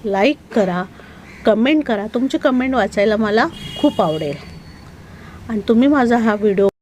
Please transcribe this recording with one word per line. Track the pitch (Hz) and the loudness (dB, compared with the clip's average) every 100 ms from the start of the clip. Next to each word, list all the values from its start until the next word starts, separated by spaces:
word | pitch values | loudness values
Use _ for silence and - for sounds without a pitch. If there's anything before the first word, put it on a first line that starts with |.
| 220 | -2
लाईक | 196 226 294 - 240 | 0 0 -2 -4 -2
करा, | 185 180 190 - - - - - - | 0 -2 -6 -12 -20 -20 -20 -2 0
कमेंट | 214 247 311 | 2 2 2
करा. | 294 208 214 | 0 -4 -4
तुमची | 247 269 311 | -4 -2 0
कमेंट | 302 254 262 262 | 0 0 0 0
वाचायला | 202 - 233 214 | 0 0 0 2
मला | 214 214 311 - - - | 0 0 0 -4 -14 -2
खूप | 294 - | -2 0
आवडेल. | 180 156 151 147 - - - - - - - - - - - | -2 -2 -6 -8 -14 -20 -20 -20 -20 -20 -20 -20 -20 -20 -8
आणि | 220 196 | -6 2
तुम्ही | 226 277 | 4 4
माझा | 285 240 240 | 4 2 2
हा | 226 208 | 2 2
व्हिडिओ | 214 196 196 _ | 0 2 2 _